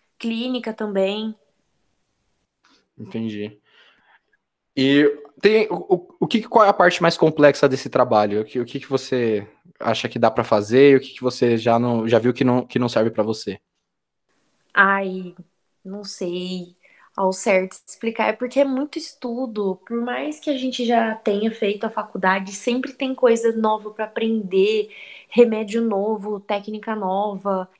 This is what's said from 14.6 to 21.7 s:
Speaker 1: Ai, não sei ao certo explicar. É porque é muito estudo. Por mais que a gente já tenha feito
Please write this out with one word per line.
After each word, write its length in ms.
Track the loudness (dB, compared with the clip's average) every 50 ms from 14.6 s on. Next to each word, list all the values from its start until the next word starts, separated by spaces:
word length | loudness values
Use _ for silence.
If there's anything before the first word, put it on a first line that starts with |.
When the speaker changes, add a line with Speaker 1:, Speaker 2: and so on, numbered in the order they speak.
| _ _ 0
Speaker 1:
Ai, 600 | 2 2 2 2 0 -2 -6 -8 -8 -10 -12 -14 -18 -20 _ _ _ _ _ _ _ -18
não 200 | -16 -14 -14 -14
sei 720 | -14 -10 -8 -8 -6 -6 -6 -6 -8 -8 -10 -10 -12 _ _ _ _ _ _ _ _ -6
ao 160 | -2 -2 -2 -2
certo 400 | -2 0 2 2 2 2 -2 -8 -12 -14
explicar. 420 | -14 -16 -8 -8 -6 -2 -2 -2 -2
É 40 | -2
porque 280 | -4 -6 -4 0 0
é 40 | 0
muito 340 | 2 0 -4 -4 -6 -6 -8
estudo. 760 | -8 -10 -10 -10 -10 -8 -6 -6 -6 -6 -4 -4 -2 -2 -4 -6 _
Por 140 | -8 -6 -4
mais 380 | -4 -4 -4 -6 -6 -6 -8 -8
que 80 | -4 -4
a 60 | -4
gente 280 | -2 -2 -4 -4 -2 -2
já 280 | 2 2 2 2 0 -2
tenha 340 | -4 -2 -2 -2 0 -2 -2 -2
feito 320 | -2 -2 -2